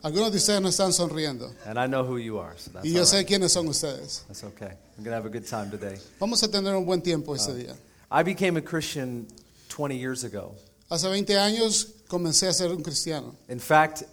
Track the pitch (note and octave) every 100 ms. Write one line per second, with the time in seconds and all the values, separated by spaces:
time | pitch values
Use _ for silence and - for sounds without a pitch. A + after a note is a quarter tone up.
0 | D#3 D#3+ A3+ G#3 F#3 G#3 F#3+ F3 F#3+ F3
1 | F3 D3+ D#3 B2+ B2+ A#2+ G#2+ A2+ B2+ C3+
2 | B2+ B2 A2+ G#2+ E2+ D#2 - F#2 D#3 F3
3 | F3 G3 F#3 G3 F3+ F3+ E3 C#3+ D#3 C3+
4 | C#3+ - - G2+ G#2+ - G2 F#2 - -
5 | A2 A2+ A2 A2+ G#2+ A2+ G2+ G#2 G2+ G2
6 | - - G3+ A#3 A3 G3+ G3 G3 F3+ F#3
7 | F3 E3 D3+ C#3+ D3 B2 B2 B2+ - _
8 | _ C#3+ E3+ F#3+ F#3+ E3 D#3 E3+ - D3+
9 | B2+ A#2+ A2 - - _ - - C#3+ C3
10 | B2+ B2+ B2 G#2 F#2 G2+ - _ - E3
11 | F#3 F#3+ G3+ G3+ G3+ A3 A3+ G#3+ - -
12 | - F3+ F3 D3+ F#3 F3 F3+ F3 D3+ C#3
13 | - D#3 B2 - - B2 - D3+ D#3 D#3
14 | -